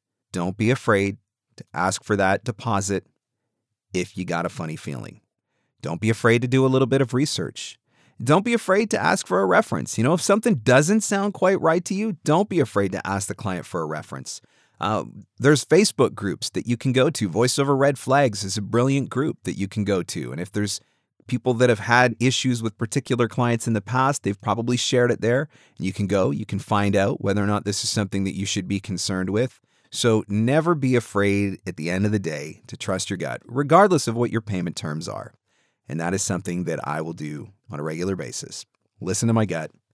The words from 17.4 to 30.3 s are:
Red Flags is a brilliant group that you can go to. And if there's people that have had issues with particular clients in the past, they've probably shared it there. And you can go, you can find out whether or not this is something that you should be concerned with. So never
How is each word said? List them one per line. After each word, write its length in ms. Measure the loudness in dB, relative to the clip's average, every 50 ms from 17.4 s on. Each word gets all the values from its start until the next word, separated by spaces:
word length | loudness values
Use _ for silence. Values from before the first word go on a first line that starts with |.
| 2 2 2 0 2 2 2 4
Red 200 | 2 2 2 0
Flags 440 | -2 2 2 4 4 2 0 -4
is 140 | -6 -6 -6
a 60 | -6
brilliant 480 | -4 0 2 2 2 2 2 0 -2 -2
group 260 | -2 -2 -2 -2 -4 -4 -6
that 140 | -8 -4 -4
you 100 | -6 -4
can 160 | -2 -2 0
go 180 | 0 0 0
to. 300 | -2 -4 -6 -8 -8 -8
And 80 | -8 -8
if 100 | -10 -6
there's 300 | -4 -4 -4 -4 -4 -8 -10 _ _ _ _ _ _ _ _
people 260 | -6 -6 -2 0 -2 2
that 140 | 4 4 4
have 120 | 4 2
had 360 | 2 4 4 6 6 4 2 2
issues 440 | 0 0 2 0 0 -2 -2 -2
with 160 | -4 -6 -4 -4
particular 500 | -6 -4 -2 -6 -2 -2 0 0 0 0
clients 380 | 0 0 0 2 0 0 0
in 80 | -2 -2
the 80 | -2
past, 400 | -2 -2 0 2 2 2 0 0
they've 180 | -4 -4 -4 -2
probably 380 | -2 -2 -2 -2 0 0 0 0
shared 320 | 0 0 2 2 4 2
it 100 | 2 0
there. 300 | 0 0 0 0 -2 -4 _ _ _ _ _
And 100 | -6 -6
you 60 | -4
can 140 | -2 -2 -2
go, 240 | 0 2 2 2 0
you 160 | 0 -4 -6
can 120 | -6 -6 -6
find 380 | -4 -2 0 0 2 2 2
out 240 | 2 2 2 0 -2
whether 200 | -2 0 0 0
or 40 | 0
not 200 | 0 0 -2 -2
this 180 | -4 -4 -4 -4
is 60 | -2
something 340 | -2 -2 -2 -2 -2 -4 -4
that 120 | -4 -4
you 100 | -4 -6
should 200 | -4 -4 -6 -4 -4
be 120 | -4 -4
concerned 480 | -4 -6 -6 -6 -4 -4 -4 -4 -2 0
with. 320 | 0 0 0 -2 -4 _ _ _ _ _ _ _
So 340 | -6 0 2 4 2 2 0
never 480 | 0